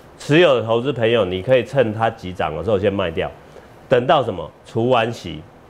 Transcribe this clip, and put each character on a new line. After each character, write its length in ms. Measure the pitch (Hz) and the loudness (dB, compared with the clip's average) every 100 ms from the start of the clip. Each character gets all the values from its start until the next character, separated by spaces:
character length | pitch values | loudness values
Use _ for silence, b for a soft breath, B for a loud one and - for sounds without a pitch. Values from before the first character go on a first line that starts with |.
| B - | B -16
持 220 | - 151 | 0 4
有 160 | 170 127 | 4 4
的 60 | |
投 200 | 110 117 | 2 0
资 100 | 131 | -2
朋 180 | 135 113 | -2 2
友， 140 | 117 | 2
你 180 | 92 92 | 0 -2
可 160 | 95 127 | 0 0
以 60 | |
趁 300 | 110 139 113 | 2 0 0
它 160 | 107 113 | 0 -2
急 240 | 110 90 | -4 -10
涨 200 | 90 85 78 | -6 -4 -4
的 60 | |
时 60 | 90 | -2
候 80 | 101 | 0
先 140 | 101 | 0
卖 180 | 98 90 | 0 -2
掉， 200 | 82 76 - - B B - - | -4 -6 -8 -20 B B -20 0
等 160 | 123 127 | 2 4
到 160 | 160 | 2
什 120 | 113 | 2
么 160 | 92 78 - - | -4 -10 -16 -8
除 240 | 113 120 | -2 2
完 220 | 123 117 | 2 0
息 300 | 113 90 78 - - - | -4 -12 -14 -16 -20 -20